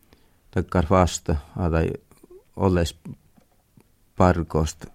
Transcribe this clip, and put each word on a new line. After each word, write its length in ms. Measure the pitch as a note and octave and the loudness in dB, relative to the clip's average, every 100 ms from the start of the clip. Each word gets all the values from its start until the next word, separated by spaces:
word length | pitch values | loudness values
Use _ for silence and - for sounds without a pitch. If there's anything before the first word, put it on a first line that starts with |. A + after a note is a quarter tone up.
| _ _ _ _ _ | _ _ _ _ _
takkar 340 | G2 E2+ F#2 D#2+ | -6 -2 -2 2
vasta, 460 | F#2 F2 - - D#2 - - | 4 2 0 -4 -6 -6 -6
a, 120 | F2 | -2
tai 200 | D#2+ E2+ - _ _ - - _ - | 0 -2 -6 _ _ -20 -20 _ -2
olles 400 | F#2+ F2+ E2 - - C#2 _ _ _ _ _ _ _ _ _ - | 0 2 0 -6 -18 -20 _ _ _ _ _ _ _ _ _ 2
parkost 680 | F#2 F2 D#2+ D#2 D#2 - - | 2 2 0 -2 -2 -6 -18